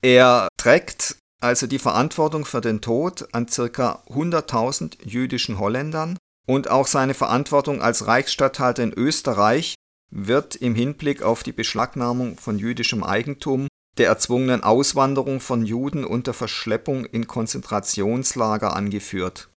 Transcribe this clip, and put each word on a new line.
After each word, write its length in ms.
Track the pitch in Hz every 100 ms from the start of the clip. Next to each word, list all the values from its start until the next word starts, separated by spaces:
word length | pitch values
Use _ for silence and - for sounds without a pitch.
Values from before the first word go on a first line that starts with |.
Er 460 | 127 127 127 123 95 -
trägt 600 | - 151 - - - - _ _
also 260 | 120 123 123
die 100 | 135
Verantwortung 680 | 131 98 143 - 156 156 143
für 160 | 131
den 200 | 117 107
Tod 460 | 120 117 170 - - 117
an 120 | 120
circa 540 | - 120 - 123 - _
hunderttausend 920 | 117 165 170 - 117 117 - - - -
jüdischen 540 | 113 127 127 - 101
Holländern 580 | 101 123 151 160 160 180 _ _ -
und 220 | 135 135
auch 160 | 131 135
seine 300 | 143 131 135
Verantwortung 680 | 131 120 143 143 139 143
als 240 | 113 120 104
Reichsstatthalter 800 | 120 139 - 135 - 127 120
in 100 | 117
Österreich 800 | - 127 143 - 104 104 127 165 - _ _ _
wird 440 | - 98 131 147 -
im 200 | 123 113
Hinblick 480 | 123 147 147 143
auf 180 | - 117
die 100 | -
Beschlagnahmung 840 | 120 113 110 123 - 120 123 127 87
von 220 | - 104
jüdischem 440 | 110 120 117 113
Eigentum, 640 | - 101 120 143 - 131 139 _ _ -
der 100 | 117
erzwungenen 560 | 110 - 123 131 123
Auswanderung 760 | - 117 139 147 135 139 131 135
von 260 | - 120 110
Juden 400 | 113 139 147 131
und 220 | 117 127
der 80 | 117
Verschleppung 680 | 113 - - 107 - 135 120
in 200 | 117 117
Konzentrationslager 1500 | - 113 - - 104 98 - 101 120 131 - 110 107 104 92
angeführt. 720 | 101 101 - 98 90 - - _